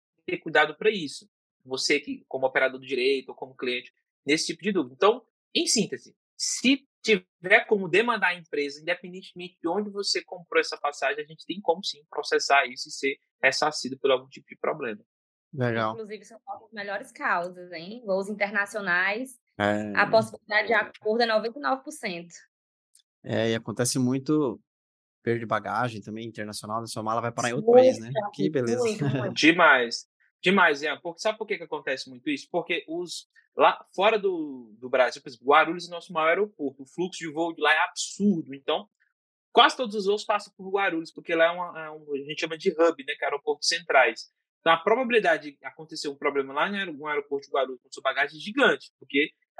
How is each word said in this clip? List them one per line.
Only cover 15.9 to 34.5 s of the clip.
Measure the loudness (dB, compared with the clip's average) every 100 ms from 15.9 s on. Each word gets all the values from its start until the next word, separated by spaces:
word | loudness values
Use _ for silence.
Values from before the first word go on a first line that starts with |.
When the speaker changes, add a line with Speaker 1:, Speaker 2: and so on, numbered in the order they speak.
Speaker 3:
Inclusive, | -4 -10 -14 -16
são | -20 -16
as | -16 -14
melhores | -12 -8 -8 -10
causas, | -6 -2 -2 -2 -8 -14
hein? | -12 -12 -10 -2
Voos | -2 -2
internacionais, | -4 -2 -2 -2 -4 -2 0 0 -2 -6 -14 _ -2
Speaker 2:
É. | 0 0 0 0
Speaker 3:
a | 4
possibilidade | 4 2 -4 -4 -2 2
de |
acordo | 2 0 -4 -2 2
é | 2
noventa | 2 0 -4
e |
nove | -2 -2
por | -4
cento. | -10 -8 -8 -12 -20 _ _ _ _ _ _ _ _
Speaker 2:
É, | -4 0 0
e | 0
acontece | -4 -2 0 2
muito | 0 0 2 2 2 -2 _ _ _ _ _ _
perda | -2 -2
de | -2
bagagem | -2 -2 -2 -2 -4
também, | -10 -10 -10
internacional, | -10 -10 -10 -8 -6
né? | -6
Sua | -6
mala | -2 -2
vai | -2
parar | -2 -2
em |
outro | 0 4
Speaker 3:
Muito, | 6
Speaker 2:
país, | 6 2
né? | -4 -6 -6
Que | -4 -2
beleza. | 0 0 0
Speaker 3:
muito, | -2 -2
muito, | -2 -2
muito. | -4
Speaker 1:
Demais. | 2 4 6 6 6 2 -6 -14 _ _ _
Demais, | 2 4 4 2
Ian. | -4 -6
Por-, | -10 -6
sabe | -4 -4
por | -6
que | -8
que |
acontece | -8 -8 -4 -6 -8
muito | -10 -6
isso? | -6 -4
Porque | -4 -2 -4 -4
os, | -8 -8 -10 -14 _ _ 2
lá | 4 4 -4 0
fora | 2 2
do, | 0 -2 -6